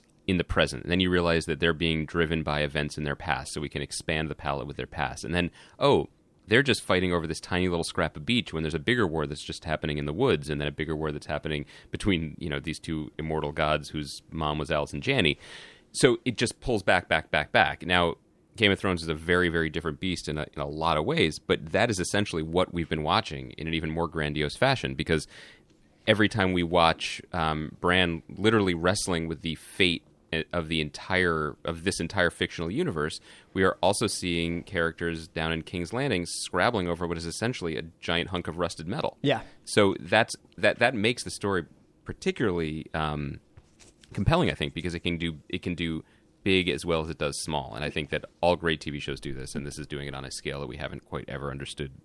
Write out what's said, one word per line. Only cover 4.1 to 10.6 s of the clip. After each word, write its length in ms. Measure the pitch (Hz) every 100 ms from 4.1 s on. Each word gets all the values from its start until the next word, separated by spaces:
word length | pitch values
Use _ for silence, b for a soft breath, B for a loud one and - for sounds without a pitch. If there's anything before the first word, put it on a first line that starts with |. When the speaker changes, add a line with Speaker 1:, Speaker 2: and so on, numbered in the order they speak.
| 78 78
Speaker 1:
the 60 | 73
palette 320 | 73 69 64
with 100 | 67
their 100 | 64
past. 380 | - 69 - 58
And 100 | 87
then, 160 | 87 B B B
oh, 280 | 143 101 - _ _ _ -
they're 160 | 113
just 180 | 139 104
fighting 300 | - 92 92
over 120 | 87 80
this 140 | 80
tiny 300 | - 90 90
little 140 | 85
scrap 340 | 82 - 80 -
of 80 | 73
beach 260 | 120 85
when 120 | 80
there's 100 | 78
a 60 | 80
bigger 280 | 73 123 92
war 180 | 78 71
that's 180 | 73
just 220 | - 95 82
happening 320 | 76 76 73
in 80 | 73
the 80 |
woods, 360 | 78 135 78 71
and 100 |
then 80 | 71